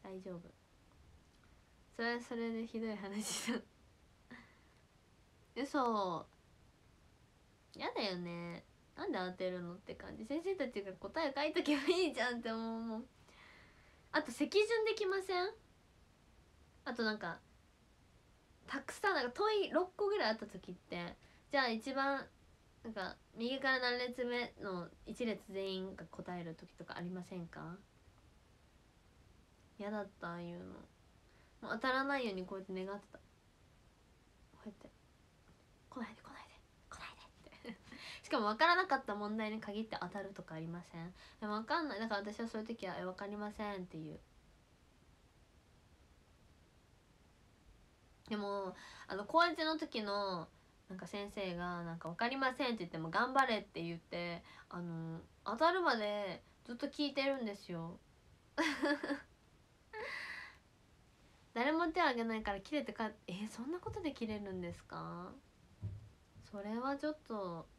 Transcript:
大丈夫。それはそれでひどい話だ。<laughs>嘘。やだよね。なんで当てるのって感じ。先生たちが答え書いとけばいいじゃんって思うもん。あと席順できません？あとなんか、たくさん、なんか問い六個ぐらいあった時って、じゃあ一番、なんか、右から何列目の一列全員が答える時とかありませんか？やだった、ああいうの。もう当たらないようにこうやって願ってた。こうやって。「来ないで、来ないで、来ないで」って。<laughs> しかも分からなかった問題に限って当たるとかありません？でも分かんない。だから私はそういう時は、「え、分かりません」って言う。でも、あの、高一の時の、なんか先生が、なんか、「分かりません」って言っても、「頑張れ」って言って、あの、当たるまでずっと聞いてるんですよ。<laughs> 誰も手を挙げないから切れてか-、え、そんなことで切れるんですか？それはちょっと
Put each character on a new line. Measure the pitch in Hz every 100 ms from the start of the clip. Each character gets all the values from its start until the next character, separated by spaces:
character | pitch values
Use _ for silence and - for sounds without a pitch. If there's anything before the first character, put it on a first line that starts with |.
大 | 196 190
丈 | 190 175
夫。 | 170 - - - - - - - - - - - - - - -
そ |
れ | 233 240
は |
そ | 240 233
れ | 233
で | 226 226
ひ | 226
ど | 220
い | 208
話 | 196 202 214 - -
だ。 | 240 - - - - - - - - - - - - - - - - - - - -
<laughs> |
嘘。 | 277 294 247 220 190 165 - - - - - - - - - - - - - - - -
や | - 494
だ | 220
よ | 180
ね。 | 175 170 170 170 - - - -
な | 381
ん |
で | 226
当 | 180
て | 180 185
る | 180
の | 175 175
っ |
て | - -
感 | 190 -
じ。 | 220
先 | 294
生 | 349 381
た | 254
ち | 220
が | 196
答 | 185 214 311
え | 311 269
書 |
い | 302
と | 302
け | 285 294
ば |
い | 277 339 359
い |
じ | 247
ゃ | 247
ん | 240
っ |
て | 233
思 | 226 226 226
う |
も | 226 220
ん。 | 262 - - - - - - - - - -
あ | 302
と | 302
席 | 233 294 392 415
順 | 466 440
で | 440
き | 403
ま | 392
せ | 381 370
ん？ | 370 453 - - - - - - - - - - - - -
あ |
と | 240
な | 226
ん | 208
か、 | 180 165 - - - - - - - - - - - - -
た | 277
く | -
さ | - 415
ん、 | 339
な |
ん | 247
か |
問 | 247 415 427 370
い |
六 | 294 359 -
個 | 415
ぐ | 415
ら | 220
い |
あ |
っ | 220
た | 208
時 | 185 -
っ | 180
て、 | - 175 175 - - - -
じ | 285
ゃ |
あ | 254
一 | 226 226
番、 | 269 269 277 - - - - - -
な | 233
ん |
か、 | 220 185 - - -
右 | 233 269
か | 269
ら | 262
何 | 247 247
列 | 247 247
目 | 240 240 240 -
の | 202 180 170 - -
一 | 220 240
列 | 196 -
全 | 190 196 190
員 | 190 190
が | 170
答 | - 180 180
え |
る | 165 160
時 | 180 -
と | 165
か | -
あ |
り | 175
ま | 185
せ | 180 185
ん | 165
か？ | 156 156 185 - - - - - - - - - - - - - - - - - - - -
や | 202
だ | 214
っ | 196 -
た、 | 170
あ |
あ | 170
い | 175 175
う |
の。 | 185
も |
う | 185 - - - - - - - - -
当 | 220
た | 262
ら | 262
な | 269 277
い | 240
よ |
う | 185
に | 185
こ | 196
う |
や |
っ | 190
て |
願 | 185 190 202
っ |
て | -
た。 | -
こ | - - - - - - - - - - - - - - 220
う |
や |
っ |
て。 | - - - - - - - - - - - -
「来 | -
な | 226
い | -
で、 |
来 | -
な |
い | - -
で、 | - - - -
来 | -
な | -
い | - - - - -
で」 | 233
っ |
て。 | - - 254
<laughs> | - - -
し |
か | 262
も | 208
分 | 214
か | 330
ら | 349
な | 370
か | 269
っ | 262
た |
問 | 208 208 220
題 | 214
に | 220
限 | 220 202
っ | 220
て | -
当 | 180
た | 202
る | 196
と | 196
か | 170 160
あ |
り | 165
ま | 170
せ | 175 170
ん？ | 170 185 - -
で | 214
も | 208
分 | 226
か | 320
ん | 311
な | 202
い。 |
だ | 226
か | 202
ら |
私 | 208 214
は | 233
そ | 220
う |
い |
う | 220
時 | 233 190
は、 | -
「え、 | 180
分 |
か | 185 202
り | 208
ま | 208
せ | 208 208 202
ん」 |
っ | 180
て | 160
言 | 156
う。 | 160 - - - - - - - - - - - - - - - - - - - - - - - - - - - - - - - - - - - - - - - - -
で | 214
も、 | 202 202 190 185 - - -
あ | 190
の、 | 208
高 | 320 339
一 | 330
の | 311 311
時 | 311 233
の、 | 208 202 202 180 160 - - - -
な | 185
ん |
か | 170
先 | 208 202
生 | 208 190 175
が、 | 180 175
な | 170
ん | 165
か、 | 165
「分 | 170
か | 233
り | 269
ま | 262
せ | 247 262
ん」 |
っ |
て | 226
言 | 170
っ |
て | 165
も、 | 160
「頑 | 180 247
張 | 269 269
れ」 | 214
っ |
て | 196 -
言 | 170 170
っ |
て、 | - 175 175 170 - - -
あ | 175
の、 | 175 165 165 165 - - -
当 | 233
た | 320
る | 359
ま | 339 240
で | 208 208 202 165 - - -
ず |
っ | 240
と | 277
聞 | - 285
い |
て | 277 269
る | 277
ん | 226
で | 202
す | -
よ。 | 175 165 - - - - - - -
<laughs> | 320 269 285 294 - 277 - - - - - - - 427 523 - - - - - - - - - - - - - -
誰 | 226 262
も | 320 339
手 | 339
を |
挙 | 320 240
げ |
な | 226 220
い |
か | 214
ら | 202
切 | 190 302
れ |
て | -
か-、 | 220 220 214 -
え、 | 185 214
そ | -
ん | 247
な | 349
こ | 440
と | 440
で | 339
切 | - 233
れ | 214
る | 202
ん | 185
で | 175
す | 170
か？ | - 165 165 170 180 269 - - - - - - - - - - -
そ | 208
れ | 202 226
は | 262 277
ち | 302
ょ |
っ | 302 -
と | 220 190 165 -